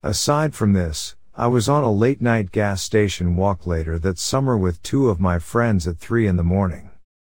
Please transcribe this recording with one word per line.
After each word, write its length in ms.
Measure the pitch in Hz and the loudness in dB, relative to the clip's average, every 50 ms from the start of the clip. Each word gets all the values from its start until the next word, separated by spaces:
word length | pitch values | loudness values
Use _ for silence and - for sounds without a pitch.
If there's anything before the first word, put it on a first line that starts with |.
Aside 540 | - 71 101 - - 147 147 151 156 151 - | -6 -4 -4 -2 0 0 0 0 0 -2 -2
from 160 | - 117 101 | 0 2 2
this, 460 | 98 92 87 78 76 - - - - - - - - | 2 2 0 -2 -6 -8 -10 -12 -14 -18 -20 -14 -6
I 120 | - 117 | -2 0
was 200 | 120 120 120 104 | 2 2 2 2
on 160 | 131 143 151 139 | 2 0 2 2
a 80 | 113 | 2
late 300 | 104 101 113 131 139 - | 2 2 2 2 2 2
night 320 | 120 120 117 113 101 90 - | 0 0 2 0 0 -2 -2
gas 280 | 110 104 101 98 90 | 0 0 0 -2 -4
station 540 | - - - 107 104 98 - - 90 87 87 | -4 0 2 2 2 2 0 -2 -2 0 0
walk 320 | 90 95 101 95 - - | 2 2 0 0 -2 -4
later 320 | 90 85 80 80 80 82 82 | -4 -4 -2 -2 -4 -4 -2
that 180 | 80 95 90 | -2 -2 -2
summer 400 | - - - - 135 139 131 120 | -2 -4 -2 -2 0 0 0 0
with 240 | 104 92 90 87 - | 2 0 0 -2 -4
two 280 | - - - 139 135 120 | -6 -2 0 2 2 2
of 100 | 95 80 | 2 2
my 200 | 95 90 87 85 | 2 2 0 0
friends 500 | - - - 117 117 117 107 90 80 90 | -2 -2 0 0 2 2 2 0 0 -2
at 80 | 85 | -6
three 280 | - - - 117 117 110 | -8 -6 -2 0 2 2
in 120 | 101 90 | 2 2
the 40 | 87 | 2
morning. 440 | 85 85 92 98 98 90 - - - - - - - _ _ _ _ _ | 2 2 2 2 0 0 -2 -6 -14 -20 -20 -20 -20 _ _ _ _ _